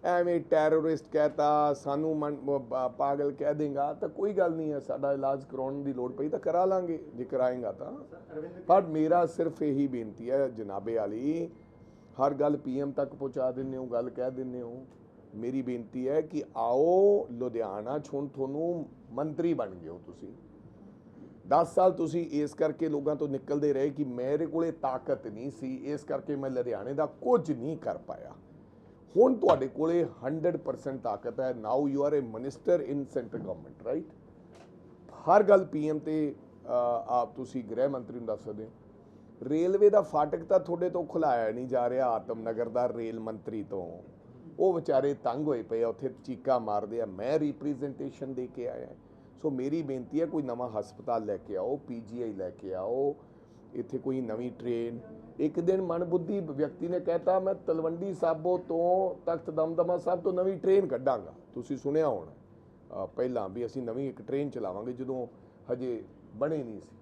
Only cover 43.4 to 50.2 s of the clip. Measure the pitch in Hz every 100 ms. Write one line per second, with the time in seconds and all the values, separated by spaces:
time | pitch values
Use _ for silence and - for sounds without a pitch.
43.4 | - 110 98 98 85 87 - - - -
44.4 | - - 190 170 160 139 143 139 120 123
45.4 | 151 123 95 113 117 110 127 - - 127
46.4 | - 127 110 104 104 117 107 92 117 156
47.4 | 151 - 143 131 139 123 139 - 135 127
48.4 | 123 127 120 120 127 - - - - -
49.4 | 160 131 135 160 147 131 117 147